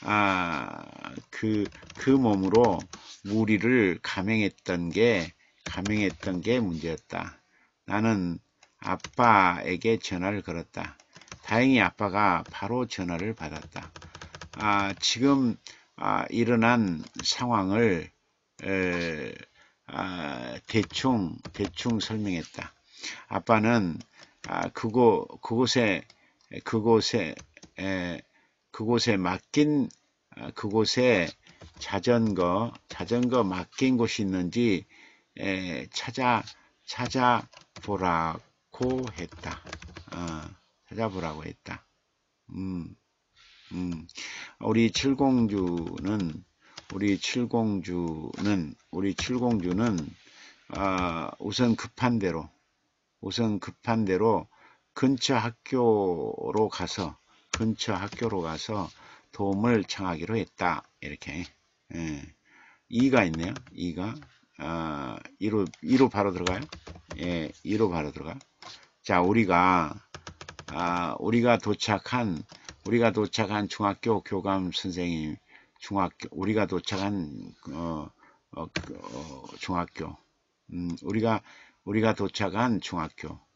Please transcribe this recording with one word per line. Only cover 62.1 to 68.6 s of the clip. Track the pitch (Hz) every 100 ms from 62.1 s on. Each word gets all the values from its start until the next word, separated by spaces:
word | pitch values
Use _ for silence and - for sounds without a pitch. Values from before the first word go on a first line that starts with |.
| 73 73 - _ - - _ _
이가 | 117 135 127
있네요. | 95 80 85 131 -
이가. | - 87 82 98 151 143 _ _ -
아, | 76 82 80 73 67 52 - _
이로, | 101 107 90 -
이로 | 78 127 131
바로 | 104 101
들어가요? | 90 87 92 151 - - - - -
예, | 90 87 80 -
이로 | 82 107 110
바로 | 87 76
들어가. | 71 73 135 - _